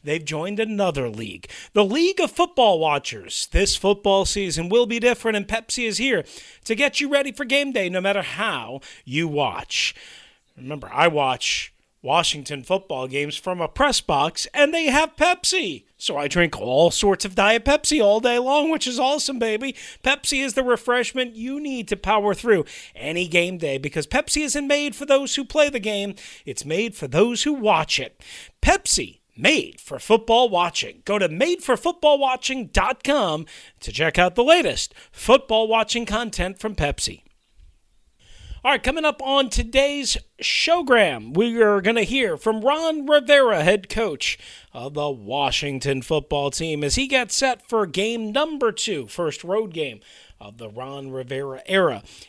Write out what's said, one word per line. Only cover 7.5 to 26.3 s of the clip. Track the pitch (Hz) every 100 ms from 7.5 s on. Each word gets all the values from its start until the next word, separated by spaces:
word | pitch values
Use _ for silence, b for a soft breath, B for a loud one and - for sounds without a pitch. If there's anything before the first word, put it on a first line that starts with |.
| 277 277
day | 247 185
no | 185
matter | 190 202
how | 170 143 220 151 110 135 B B
you | - 135 165
watch. | 147 135 87 - - - - B B B B _ -
Remember, | 127 147 117
I | 127 170
watch | 151 135 123 - - - _ _ _ 127
Washington | 156 170 151 135 143
football | 123 190 190 139 131
games | 135 147 151
from | - 180
a | 160
press | - 285 233
box, | - 147 151 - -
and | - 294
they | 330 320
have | 269 311
Pepsi. | - 330 359 - 370 240 127 _ _
So | - 147
I | 143
drink | 175 170 -
all | - - 170
sorts | - 202 190 202
of |
Diet | 185 196 233 233
Pepsi | 294 294 302
all | 208 208
day | 240 240
long, | 254 285 302
which | 320 -
is | 247
awesome, | 262 294 277 262
baby. | 226 214 269 - B B
Pepsi | - 277 - 277
is | 269
the | 233
refreshment | 254 240 - 247 233 262 247 220
you | 233 277
need | 302 262 196
to | 202
power | 190 214 208
through | 190 240 196 147 B B
any | - 143 170 180
game | 170 175 180
day, | 160 135
because | 143 160 147
Pepsi | 254 302 -
isn't | 302 285 285
made | 285 294 220
for |
those | 285 277 277
who | -
play | 269 302 294
the | 269
game. | 208 208 202 190 B